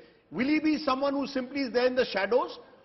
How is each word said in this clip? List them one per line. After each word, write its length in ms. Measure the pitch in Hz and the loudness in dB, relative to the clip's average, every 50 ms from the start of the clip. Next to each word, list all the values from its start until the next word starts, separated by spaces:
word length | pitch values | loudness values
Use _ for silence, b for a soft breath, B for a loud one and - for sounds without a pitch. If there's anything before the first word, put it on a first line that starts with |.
| b b b b b b | b b b b b b
Will 160 | 143 175 254 | -4 -2 0
he 140 | 277 302 311 | 2 2 2
be 180 | 302 311 302 254 | 2 2 0 0
someone 360 | - 269 262 262 277 285 277 | 0 0 0 0 0 0 0
who 120 | 285 269 | 0 -2
simply 360 | 262 - 262 247 254 277 277 | -2 -4 -4 -4 -4 -4 -4
is 100 | 277 240 | -4 0
there 140 | 202 240 247 | 0 2 2
in 100 | 254 254 | 2 2
the 80 | 262 240 | 2 0
shadows? 560 | - - 190 196 202 233 262 339 339 - - b b b b b | 0 0 -2 0 2 2 2 2 0 -6 -12 b b b b b